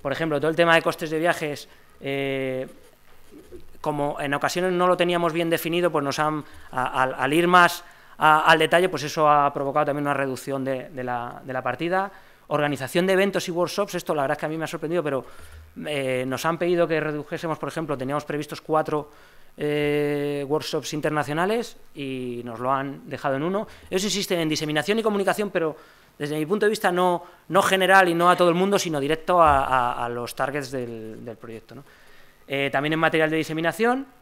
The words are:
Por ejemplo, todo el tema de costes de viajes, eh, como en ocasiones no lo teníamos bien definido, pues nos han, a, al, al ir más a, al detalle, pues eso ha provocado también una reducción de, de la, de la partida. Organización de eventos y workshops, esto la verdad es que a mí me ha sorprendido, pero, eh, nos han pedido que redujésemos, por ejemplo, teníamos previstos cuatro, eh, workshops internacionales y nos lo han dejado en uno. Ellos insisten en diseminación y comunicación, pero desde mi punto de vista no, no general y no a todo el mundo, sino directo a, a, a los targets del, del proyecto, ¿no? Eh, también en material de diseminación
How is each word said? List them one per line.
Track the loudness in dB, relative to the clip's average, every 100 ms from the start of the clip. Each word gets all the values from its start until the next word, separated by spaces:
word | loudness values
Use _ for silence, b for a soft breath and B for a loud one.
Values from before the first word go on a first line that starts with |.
Por | -4
ejemplo, | -2 -2 0
todo | 0
el | 2
tema | 4
de | 6
costes | 4 -2 -4
de | -2
viajes, | 0 0 -4 -8 -12 b b b
eh, | -8 -4 -4 -4 -4 -6 -8 -14 -20 _ -20 -20 -20 -20 -20 -18 -18 -8
como | -6 -2 -4 -4
en | -4
ocasiones | -2 -2 -2 -2
no | 2 2
lo | 4
teníamos | 2 2 0
bien | 0 0
definido, | 0 0 0 2
pues | 2
nos | -2 0
han, | 0 -2 -6 B B
a, | -4 -2 0
al, | 0 0
al | 0
ir | 2 6
más | 6 6 4 -12 B B B
a, | 4 6 6
al | 6
detalle, | 6 4 2
pues | 0
eso | -6 2 4
ha | 6 4
provocado | 0 -2 0 0
también | 0 -2
una |
reducción | -2 -2 -4 -6 -4
de, | -4 -4 -8
de | -8
la, | -6 -6 -6 -12
de | -8
la | -6
partida. | -4 -4 -2 -2 -4 B B B B
Organización | 0 0 -2 -2 0 2
de |
eventos | 4 2 0 -4
y |
workshops, | -2 -2 0 -2
esto | -4 -4
la | -2
verdad | 0 -2
es |
que | -4
a |
mí | -4
me |
ha | -6
sorprendido, | -6 -4 -2
pero, | 0 -4 -6 B B B B -12 -6
eh, | -4 -2 -2 -2
nos | -2
han | -2 0
pedido | 0 2 2
que | 0
redujésemos, | -2 -4 -6 -8 -6 -4
por | -6
ejemplo, | -6 -4 -4
teníamos | -2 -4
previstos | -4 -6 -6 -10
cuatro, | 0 0 2 -2 -4 b b b b -6
eh, | -2 0 0 2 0 0 -2 -4 -2
workshops | -2 -2 -6 -4
internacionales | -4 -2 -2 -2 -2 0 -2 -4 -12 -20
y | -12 -8 -6 -6 -8
nos | -8 -6
lo | 0
han | 0 -2 -8 -12
dejado | -6 -2
en | -2
uno. | 0 -2 -4 B B
Ellos | -4
insisten | -2 -4 -2 -2
en | 0
diseminación | -2 -2 -2 0 0
y |
comunicación, | 0 0 0 0 -2
pero | 0 -2 -4 B B B _
desde | -6 -4
mi | -2
punto | 2 2
de |
vista | 2 0
no, | 2 2 2 B B _
no | 2
general | 4 4 6 6 6
y |
no | 6 6
a | 6
todo | 6
el |
mundo, | 4 4 2
sino | 0 -2
directo | 0 -2 2 6
a, | 8 6
a, | 4 2 0 -2
a | -4
los | -4 -8
targets | -4 -4 -4 -6
del, | -6 -8 -10 -12 -12
del | -14 -16
proyecto, | -14 -16 -16 -20
¿no? | -20 b b b b b -6
Eh, | -4 0
también | 0 0
en | 2
material | 2 2 2
de | 0
diseminación | -2 -2 -4 0 0 0 -4 -16